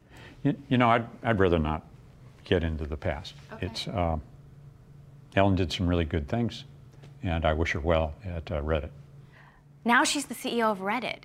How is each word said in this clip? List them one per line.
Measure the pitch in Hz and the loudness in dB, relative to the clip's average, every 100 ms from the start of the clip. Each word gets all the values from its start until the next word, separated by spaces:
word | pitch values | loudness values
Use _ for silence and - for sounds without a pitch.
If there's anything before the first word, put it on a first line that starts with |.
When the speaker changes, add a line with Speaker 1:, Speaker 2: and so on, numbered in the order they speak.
| _ - - - | _ -20 -20 -4
Speaker 1:
You, | 139 - - | -2 -2 0
you | 127 | 4
know, | 120 | 6
I'd, | 120 117 - | 4 2 -4
I'd | 117 104 | 0 4
rather | 95 82 | 6 6
not | 76 78 - - - - - - | 2 -2 -6 -20 -20 -20 -20 -20
get | - 92 | 0 2
into | 82 78 76 | 2 -4 -6
the | 73 | -6
past. | 90 71 - - - | -6 -6 -10 -18 -18
Speaker 2:
Okay. | - 90 | -10 -8
Speaker 1:
It's, | - - | -8 -6
uh, | 101 85 78 - - - - - - - - - - - | -2 -2 -2 -6 -18 -20 -20 -20 -20 -20 -20 -20 -20 -4
Ellen | 95 98 92 | 2 4 4
did | 87 | 0
some | - 87 | 0 0
really | 87 | 0
good | 80 85 73 | 0 -2 -2
things, | 117 117 - - - - - - - | -2 -2 -6 -14 -20 -20 -20 -20 -8
and | 95 82 | -4 0
I | 80 | 2
wish | 78 82 | 0 0
her | 82 | -2
well | 78 80 78 73 | 0 2 0 -6
at, | 92 85 76 | -10 -10 -6
uh, | 80 | -6
Reddit. | 73 78 73 - - - - - - - _ - | -2 -2 -4 -12 -20 -20 -20 -20 -20 -20 _ -8
Speaker 2:
Now | 226 247 | 2 2
she's | 294 294 269 | 2 -2 -6
the | |
C | 240 254 233 | -10 -6 -2
E | |
O | 220 | 0
of | 196 | -2
Reddit. | 190 240 226 - | -4 -6 -6 -10